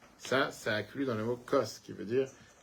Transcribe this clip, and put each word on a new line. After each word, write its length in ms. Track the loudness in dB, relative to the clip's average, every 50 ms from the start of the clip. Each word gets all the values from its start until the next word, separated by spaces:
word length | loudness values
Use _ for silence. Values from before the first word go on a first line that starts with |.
| -20 -20 -20 -16
ça, 320 | -4 0 2 2 2 0
ça 240 | -2 -4 -2 -2 0
inclut 300 | 0 -2 -4 -4 -2 0
dans 100 | 0 0
le 80 | 0 0
mot 100 | 0 -2
kos, 440 | -4 0 2 4 4 4 2 -4 -10 -12
qui 100 | -12 -10
veut 120 | -8 -4
dire 220 | 0 2 2 2 0 -4 -12 -20 -20 -20 -20